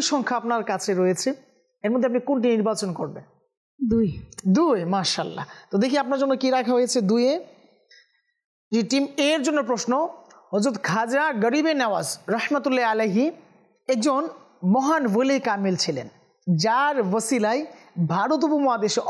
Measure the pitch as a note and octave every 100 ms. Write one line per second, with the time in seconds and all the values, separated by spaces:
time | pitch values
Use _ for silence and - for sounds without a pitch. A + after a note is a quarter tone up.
0 | - C#4+ A3 A#3+ A3+ A#3 A3 F#3+ - F#3
1 | F#3 F3+ C4 C4 - _ _ _ G#3 B3
2 | B3 A#3+ B3 C4+ A#3+ A3+ G#3+ G#3 G3 D#3+
3 | D3 - - _ _ _ _ - B3 A3+
4 | G#3 - - - F#3+ F#3+ E4 A3 E3+ F#3+
5 | E3 - D#3+ E3 C#3 - - G3+ B3 C#4+
6 | B3 C4+ C4+ C4+ C4 B3+ A#3 B3 B3 B3+
7 | F#3+ A#3 B3 E4 - - _ _ _ -
8 | _ _ _ _ _ _ - A3 G3+ C4+
9 | C#4 - C#4+ D#4+ C4+ D4+ A3+ A#3 - C4
10 | E4+ - - - - G3+ A#3+ G3+ - G3
11 | A#3 C#4 D#4 A#3+ A3+ C#4+ D#4 D4 A#3 F3+
12 | D#3+ - - A3 - C#4+ C#4 B3+ A#3 A3
13 | A3 F#3+ D4+ E4+ - _ _ _ - B3+
14 | C4 C4+ D#4+ - - - F3+ A#3+ C4+ D#4+
15 | B3 G3+ C4+ C4+ A#3+ G3+ G3 F3+ - C#3
16 | A2+ - _ _ - E3 G#3 A#3+ C#4+ C#4+
17 | F#3+ G#3+ A3 B3+ G#3 B3+ D#4 - - -
18 | D#3+ E3+ A3+ D#4 D#4 D4+ C#4 A3+ G#3 -